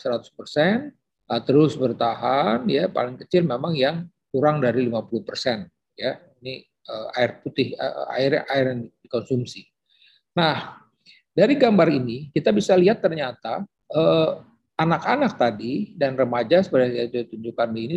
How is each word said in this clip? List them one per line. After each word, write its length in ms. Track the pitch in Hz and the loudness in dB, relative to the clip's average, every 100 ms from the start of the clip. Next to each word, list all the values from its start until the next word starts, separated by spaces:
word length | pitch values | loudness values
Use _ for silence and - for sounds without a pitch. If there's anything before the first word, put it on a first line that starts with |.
seratus 320 | 131 117 - | -6 -6 -6
persen, 560 | - 104 151 165 233 294 - _ _ - | -20 -6 0 2 0 -4 -14 _ _ -6
eh, 140 | 117 | -4
terus 320 | 117 139 151 - | 2 4 4 2
bertahan 880 | 123 117 120 113 120 135 180 226 | -2 0 -2 -2 -2 0 0 0
ya, 240 | 233 139 190 | 0 0 0
paling 320 | 127 123 127 | -2 -4 -6
kecil 240 | - 180 | -2 0
memang 320 | 170 151 160 156 | 2 -2 -2 0
yang 320 | 135 165 175 _ _ | 0 -2 -10 _ _
kurang 320 | 131 151 151 | 0 2 2
dari 240 | 123 117 123 | 0 0 0
lima 160 | 113 | -2
puluh 160 | 107 113 | -4 -6
persen, 480 | - - 131 110 90 _ _ | -6 -6 -4 -4 -6 _ _
ya. 240 | - 120 143 _ _ | -8 -6 -6 _ _
Ini, 240 | 127 131 | -14 -14
eh, 440 | - _ - 110 117 123 | -16 _ -14 -10 -8 -2
air 240 | 120 - | -2 -2
putih, 320 | 143 - 123 - | -8 -2 -2 -2
eh, 280 | 139 143 - 120 | -6 -6 -6 -2
air, 240 | 135 147 - | 0 0 0
air 160 | 139 131 | 0 0
yang 160 | 123 117 _ | -2 -10 _
dikonsumsi. 640 | - 120 95 127 117 - - _ _ _ _ _ _ | -6 -6 -2 -2 -4 -10 -20 _ _ _ _ _ _
Nah, 480 | - 160 131 - - _ _ _ _ _ | 0 0 0 -6 -16 _ _ _ _ _
dari 280 | - - 285 | 2 4 4
gambar 280 | 240 202 160 | 4 6 4
ini 400 | 139 120 123 156 | 2 -2 -6 -4
kita 200 | 156 180 | -2 2
bisa 200 | 208 196 185 | 2 4 4
lihat 280 | 180 233 | 4 4
ternyata, 600 | 180 160 131 120 113 131 202 _ - | 0 -2 -6 -8 -8 -6 -8 _ -6
eh, 400 | 151 165 165 156 - - _ _ | 0 4 4 2 -2 -10 _ _
anak-anak 640 | - 165 156 196 262 262 - | -2 0 0 0 0 0 2
tadi 560 | 120 107 117 156 208 | 0 -2 -4 -4 -6
dan 220 | - 135 131 | -2 -2 0
remaja 480 | 120 120 113 170 | 0 0 2 4
seperti 320 | 190 135 123 120 | 4 2 2 0
yang 140 | 120 | -4
saya 120 | 123 117 | -4 -6
tunjukkan 400 | 110 113 117 117 | -8 -8 -4 -2
di 100 | 113 | -2
ini 100 | 117 | -4